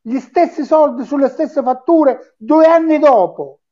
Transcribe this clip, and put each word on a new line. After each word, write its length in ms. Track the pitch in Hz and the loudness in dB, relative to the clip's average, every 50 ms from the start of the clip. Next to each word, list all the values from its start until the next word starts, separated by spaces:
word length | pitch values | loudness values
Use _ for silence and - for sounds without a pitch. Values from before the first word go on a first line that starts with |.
gli 180 | _ 226 240 269 | _ -6 -8 -8
stessi 460 | - - _ 370 339 339 - - 294 | -8 -4 _ 0 0 0 -2 -10 -4
soldi 400 | 220 320 311 302 294 240 240 254 | 0 2 2 2 0 -2 -6 -10
sulle 240 | - 277 285 277 247 | -6 -4 -2 -2 -2
stesse 340 | 262 - 320 - - 285 254 | -2 -4 -6 -4 -4 -6 -4
fatture 720 | 247 254 254 _ - 339 320 311 269 240 - - _ _ _ | -4 -4 -6 _ 0 0 2 2 0 0 -2 -10 _ _ _
due 280 | 220 220 294 320 320 | -4 0 2 4 4
anni 320 | 320 330 330 330 320 311 302 | 4 4 2 2 0 0 2
dopo. 640 | 294 294 262 220 180 165 - - 147 139 135 _ _ _ | 2 4 4 4 0 -2 -4 -10 -14 -14 -16 _ _ _